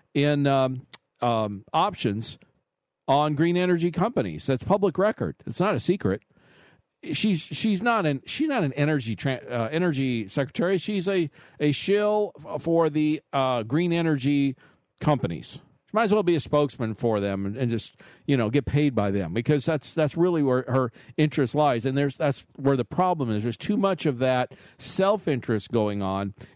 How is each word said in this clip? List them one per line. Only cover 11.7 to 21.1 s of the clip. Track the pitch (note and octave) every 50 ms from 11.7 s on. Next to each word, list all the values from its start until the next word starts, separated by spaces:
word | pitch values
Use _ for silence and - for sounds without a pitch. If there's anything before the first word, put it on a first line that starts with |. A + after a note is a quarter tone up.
shill | C3+ - - - G3+ G#3 G#3 G#3 G#3+ G#3+ G#3 G3 - C#3+ D3 -
f-, | - D3 -
for | E3+ E3 E3+ E3 D#3
the, | D3 D#3 D3+ D3+ D3+ D3 _ -
uh, | - C#3+ C3 C3 B2+ A#2+
green | A2 A2 C3 D#3+ F3 F3 E3+
energy | E3+ E3 E3 D#3 C3+ A#2+ C#3+ D3 C#3+ C#3 C#3 B2+ _ - - _ _ _ _ _ -
companies. | - D3+ D3 B2 - E2+ E2+ C#2 - - - - - _ _ _ _ _
She | -
might | G#3+ A#3
as | G3 G#3
well | G#3+
be | F#3+ E3+ E3+
a | D3
spokesman | - - - D3 D3 C3 - - A#2+ A2 G#2+
for | - B2 A#2 A2 G#2
them | G2+ G2+ G2 G2 G2
and, | G2 G#2
and | B2+ C3 A#2
just, | A2+ A2 - - _ _ - - - - -
you | - C#3
know, | B2+ A2+ G#2+
get | A#2+ C#3+ B2+
paid | - - C#3+ D3+ D3 B2
by | A2 G2+ G2+
them | G2 G2+ F#2 D#2+ F2
because | A2+ A#2 - D3+ C#3+ -
that's, | E3+ D#3+ C#3 - - -
that's | E3 D#3 C#3+ - E3
really | E3+ F#3 F3 D#3+ C#3+
where | C3 B2+ B2+ B2 -
her | B2 C3 B2+ B2+ - - - -